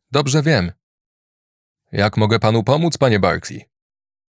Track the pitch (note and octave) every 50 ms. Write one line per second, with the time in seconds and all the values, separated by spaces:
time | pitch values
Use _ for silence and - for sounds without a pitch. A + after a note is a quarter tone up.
0 | _ - B2+ C#3+ D3+ C3 C3 D#3 C#3 E3 D#3 A2 F2 F2 - _ _ _ _ _
1 | _ _ _ _ _ _ _ _ _ _ _ _ _ _ _ _ _ _ - G#2
2 | G2+ G#2+ - A2+ G#2+ G#2 A2+ G#2+ - A2 A2+ A2+ G#2 - C3+ D3+ E3+ E3+ - -
3 | C#3 B2+ A2 G2+ F#2 F2+ E2+ E2+ - - - - - _ _ _ _ _ _ _
4 | _ _ _ _ _ _